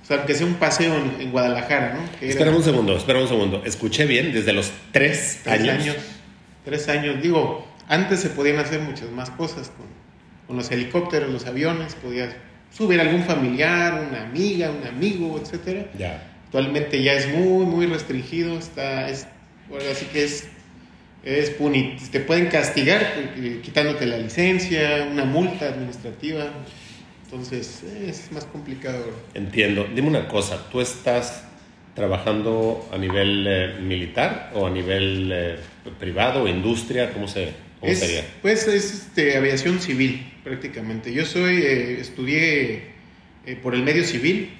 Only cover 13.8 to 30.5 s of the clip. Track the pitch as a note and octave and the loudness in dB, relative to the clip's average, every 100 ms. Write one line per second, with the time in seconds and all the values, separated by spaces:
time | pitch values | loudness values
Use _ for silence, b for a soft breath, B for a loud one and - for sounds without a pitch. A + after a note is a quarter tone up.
13.8 | E3+ D#3 D3 B2 A2 C#3+ G3+ F#3 D#3+ D3 | 2 0 -4 -6 -6 -2 0 2 0 -2
14.8 | B2 B2 G3 F#3+ E3 D3+ - E3+ F#3 F#3+ | -6 -2 0 0 -2 -4 -6 -8 -6 -6
15.8 | G3 G2+ F2+ D#2+ - - - C3+ C#3 D3 | -8 -6 -6 -6 -14 -20 -2 0 2 0
16.8 | D3 C#3 C3+ C#3 C3+ D#3 F#3 F#3 F3+ E3+ | 0 2 4 4 2 2 4 4 4 4
17.8 | E3+ D#3+ - C3 B2+ E3 E3+ E3 - - | 2 0 -2 -6 -4 -2 -2 -4 -8 -6
18.8 | C#3 C3+ C3 C3+ - - - - - C#3 | -4 -4 -4 -8 -10 -20 -20 -20 -14 -8
19.8 | C#3 C#3 C#3 D3+ D3 C#3+ - - B B | -4 -4 -4 0 0 -2 -10 -20 B B
20.8 | B B B - C3+ C#3 D3 - D3 C3+ | B B B -14 -2 0 0 0 2 2
21.8 | B2+ - - C#3 C3+ E3 F3 D#3 C3+ D3+ | 0 -6 -4 -4 2 4 4 4 2 2
22.8 | C3+ G#3 G3+ D3 C3 C3 B2 A#2 - D3+ | 4 4 2 -2 -6 -6 -6 -6 -2 0
23.8 | D3 C#3+ B2 A#2 A2 - F3+ F#3 F3+ D#3+ | 2 0 -2 -2 -4 2 4 2 2 2
24.8 | D3 D3 C#3+ C#3+ C3+ D3 F#3 - C#3+ B2+ | 2 2 0 0 2 2 2 0 -4 -4
25.8 | B2 A#2+ A#2+ - D3 D#3 D3 C#3 C3 B | -8 -8 -12 -8 -6 -4 -6 -8 -14 B
26.8 | B B B - - B2+ B2 B2+ G2+ - | B B B -20 -16 -12 -8 -8 -8 -12
27.8 | - G#3 F#3+ D3+ - D3+ C3+ D3+ C3+ C3 | -14 -10 -8 -10 -12 -12 -12 -12 -12 -10
28.8 | C3+ B2 A#2 A2 - G2+ G2 A2+ G2+ G2+ | -6 -6 -8 -10 -12 -8 -4 0 2 2
29.8 | G2+ A#2 D3 B2+ - G#2+ G2 | -2 0 2 2 0 -2 -2